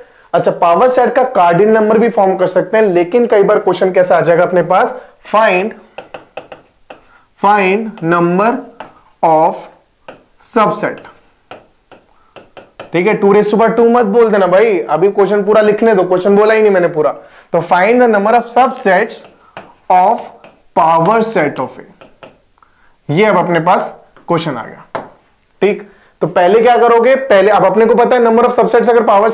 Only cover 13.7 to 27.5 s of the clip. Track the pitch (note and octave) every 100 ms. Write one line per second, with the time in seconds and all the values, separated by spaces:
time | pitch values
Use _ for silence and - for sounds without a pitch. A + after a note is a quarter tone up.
13.7 | A3+ A#3 A#3+ G#3+ A3+ A3+ G#3 F3+ F#3 A#3
14.7 | F3+ - D#3 G3 G3 F#3 G#3 G3 G#3+ G#3
15.7 | G#3 A3+ G3+ F3+ F3+ G3 G3+ G#3+ A3 G#3+
16.7 | F#3+ E3+ D3+ C#3+ - - - _ E3+ -
17.7 | F3 G3 B3 B3 G#3+ G3+ A#3 A3+ A#3+ B3+
18.7 | - G3+ F#3 G#3+ - - _ _ - -
19.7 | _ - F#3 F#3+ A#3+ - - - _ _
20.7 | F#3+ D#3+ E3 E3+ A3+ A3 F#3+ C#3+ - B2
21.7 | - - - - _ - _ _ _ _
22.7 | _ _ _ - D3+ G#3+ F#3 E3+ E3+ E3
23.7 | G#3 - - _ _ - E3 D#3+ B2 -
24.7 | - - - - _ _ _ _ - F#3+
25.7 | G3 - _ _ - D#3+ F#3 F3+ A3 A#3
26.7 | A#3+ A#3+ A#3 A#3 C4 - G3+ G3